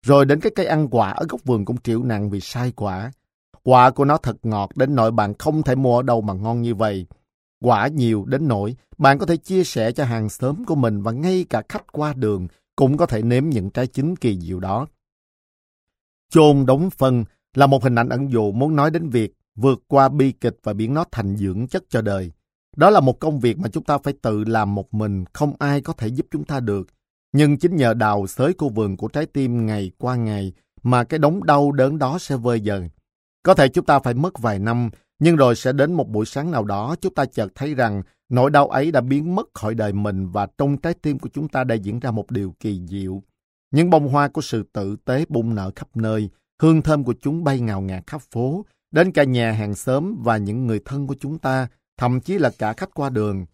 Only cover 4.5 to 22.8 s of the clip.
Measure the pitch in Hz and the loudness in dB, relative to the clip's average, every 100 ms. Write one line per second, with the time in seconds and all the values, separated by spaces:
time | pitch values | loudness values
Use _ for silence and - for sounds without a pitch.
4.5 | 107 98 - 135 139 113 113 104 101 156 | -4 -6 -2 0 2 2 2 -2 -2 -2
5.5 | 156 147 131 131 120 127 117 107 92 107 | 0 0 2 2 2 2 0 0 -4 -4
6.5 | 120 117 104 107 98 85 - _ _ _ | -2 -2 -2 -2 -2 -10 -20 _ _ _
7.5 | _ 120 110 120 151 120 107 98 135 156 | _ 2 2 2 2 2 0 0 -2 0
8.5 | 107 104 131 _ - 139 139 170 165 - | 0 -2 -8 _ 2 4 4 2 -2 0
9.5 | 185 175 - 113 120 127 117 107 - 127 | 0 0 -2 -2 -2 -2 -2 -4 -4 -6
10.5 | 156 247 156 117 104 104 120 170 185 170 | -4 -4 0 0 0 -4 -2 0 0 -2
11.5 | 113 - 214 - 151 151 131 107 101 90 | -6 -6 -12 -10 -6 -4 -2 -2 -2 -6
12.5 | _ _ - 135 143 170 110 113 123 156 | _ _ 0 2 2 0 0 2 2 0
13.5 | 123 95 - 127 - 147 180 123 95 85 | -2 -4 -4 -4 -2 -4 -2 -2 -2 -6
14.5 | 90 95 104 151 _ _ _ _ _ _ | -8 -4 -4 -6 _ _ _ _ _ _
15.5 | _ _ _ _ _ _ _ _ 160 151 | _ _ _ _ _ _ _ _ 6 6
16.5 | 143 131 135 185 - 135 123 110 _ _ | 6 4 2 0 0 0 0 -2 _ _
17.5 | 131 139 139 123 117 123 123 139 120 104 | 2 4 4 2 0 0 -2 -2 0 0
18.5 | 104 147 151 147 160 165 120 107 _ _ | 0 0 2 0 0 -2 -2 -2 _ _
19.5 | - 131 123 _ 139 135 143 135 - 120 | -2 0 0 _ 4 4 4 0 0 -4
20.5 | 101 - 101 113 147 170 113 98 104 98 | -4 -8 -4 -2 -2 -4 -6 -4 -2 -4
21.5 | 95 131 185 _ 120 107 98 90 - _ | -4 -4 -6 _ -4 -2 -4 -6 -14 _
22.5 | _ _ - | _ _ 4